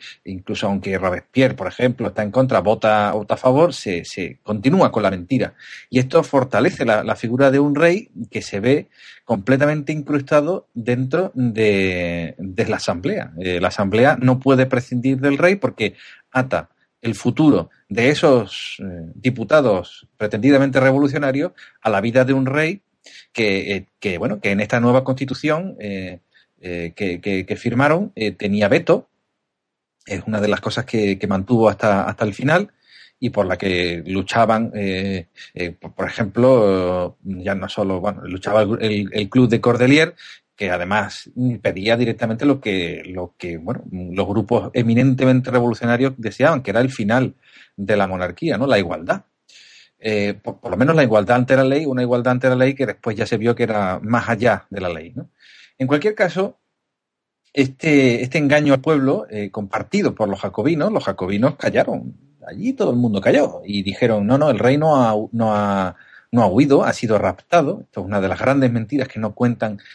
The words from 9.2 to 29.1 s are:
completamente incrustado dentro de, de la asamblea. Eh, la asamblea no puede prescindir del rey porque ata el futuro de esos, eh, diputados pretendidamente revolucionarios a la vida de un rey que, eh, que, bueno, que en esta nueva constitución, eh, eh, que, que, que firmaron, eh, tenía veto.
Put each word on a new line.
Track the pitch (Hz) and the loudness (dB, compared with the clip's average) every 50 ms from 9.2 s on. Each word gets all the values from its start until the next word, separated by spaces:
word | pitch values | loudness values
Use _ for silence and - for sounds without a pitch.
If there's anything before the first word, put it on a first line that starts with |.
| _ | _
completamente | - 117 101 95 - 135 135 147 147 151 156 139 - 156 | -4 -4 -2 0 2 2 2 2 2 0 0 -4 -4 -6
incrustado | 151 143 147 147 143 135 - 160 147 147 160 - - - _ - | -6 -4 -2 -2 -4 0 2 2 2 2 2 -2 -4 -6 _ -12
dentro | 120 107 120 123 123 131 131 143 175 190 - - | -6 -4 -2 -2 -2 0 0 0 0 0 -2 -2
de, | 127 127 120 104 110 110 107 101 98 95 92 92 90 87 85 85 85 85 78 - - | -2 -2 0 0 2 2 2 2 2 2 0 0 -2 -2 -2 -4 -4 -6 -6 -8 -10
de | 90 95 90 98 110 | -12 -8 -4 -4 -2
la | 101 101 | -2 -4
asamblea. | 87 - - 92 87 98 156 214 185 - - 82 80 | -4 -4 -4 -4 -4 -4 -4 -4 -4 -6 -8 -10 -8
Eh, | 92 92 90 87 | -4 -4 -2 0
la | 92 90 | -2 -2
asamblea | - - 104 98 98 110 123 143 151 - | -2 -2 -2 0 2 4 4 4 4 2
no | 127 127 127 127 | 2 2 2 2
puede | - 139 135 127 131 | 2 2 4 4 2
prescindir | 131 131 123 - - 123 123 117 135 135 131 | 2 0 -2 -2 -4 -4 -2 0 0 0 0
del | 131 143 139 | 0 0 2
rey | 139 165 180 202 | 2 2 2 2
porque | 202 - 117 104 - 110 98 95 - - - - - _ _ - | 2 -2 -4 -4 -4 -4 -4 -6 -8 -20 -20 -20 -20 _ _ -4
ata | 131 127 131 - 82 78 - _ _ _ _ _ _ - | -2 -2 -2 -2 -4 -6 -8 _ _ _ _ _ _ -6
el | 117 107 | -6 -4
futuro | - - 127 107 - 160 151 123 90 82 - _ _ _ - | -2 -2 -2 0 4 4 4 4 4 0 -4 _ _ _ -8
de | 101 110 117 131 | -2 0 2 2
esos, | 147 - - 151 131 120 104 92 - - - - - - | 2 4 4 4 4 4 2 -2 -8 -12 -14 -14 -14 -12
eh, | 101 95 90 85 82 82 - | -12 -12 -12 -12 -14 -14 -10
diputados | - - 127 131 123 110 - 151 156 139 120 101 90 - - - - - _ _ | -4 -2 -2 -2 -2 0 2 4 4 4 4 2 0 -2 -6 -14 -20 -20 _ _
pretendidamente | - 110 104 - 110 107 139 143 135 139 139 127 139 | -6 -6 -4 -2 2 4 6 6 6 4 4 2 4
revolucionarios | 131 135 131 139 147 135 131 156 143 135 131 139 160 175 - - - - _ _ - | 4 4 4 4 2 0 0 -2 -2 -2 -2 -2 -2 -4 -6 -12 -20 -20 _ _ -2
a | 113 | -2
la | 104 98 | 0 0
vida | 101 120 113 131 127 | 0 2 2 2 4
de | 127 139 | 4 2
un | 135 131 | 0 0
rey | 131 131 151 156 160 196 202 _ _ _ _ _ - - - - _ - | 0 0 -2 -2 -2 -4 -6 _ _ _ _ _ -20 -20 -20 -20 _ -4
que, | - 110 104 95 98 76 69 101 | -2 0 0 0 0 -2 -4 -6
eh, | 92 90 - _ _ | -8 -8 -12 _ _
que, | - 101 90 | -6 -6 -4
bueno, | 82 - - 104 101 | -4 -4 -4 -4 -4
que | - 104 101 | -4 -2 -2
en | 101 | -2
esta | 104 - - 120 | -2 0 0 0
nueva | 117 120 123 131 131 | 2 2 2 2 2
constitución, | 139 127 131 139 131 135 - - 151 151 160 185 190 - - | 0 -4 -4 -6 -8 -6 -4 -2 -2 -2 -2 -4 -8 -10 -10
eh, | 104 104 98 95 95 92 90 87 _ _ _ _ _ _ _ _ - | -10 -8 -8 -8 -8 -10 -12 -16 _ _ _ _ _ _ _ _ -12
eh, | 90 87 87 85 85 85 | -10 -8 -8 -8 -8 -8
que, | - 104 95 87 - | -6 -6 -6 -6 -6
que, | - 104 98 92 90 | -4 -4 -4 -4 -4
que | - 104 | -6 -8
firmaron, | - - 120 - 127 139 147 156 175 208 202 - | -6 -4 -2 0 2 2 2 2 0 -2 -4 -6
eh, | - 110 101 - | -6 -4 -4 -4
tenía | - 104 101 101 104 104 101 | -4 -4 -2 0 2 2 2
veto. | - 165 165 - 175 220 - _ | 2 2 2 2 2 0 0 _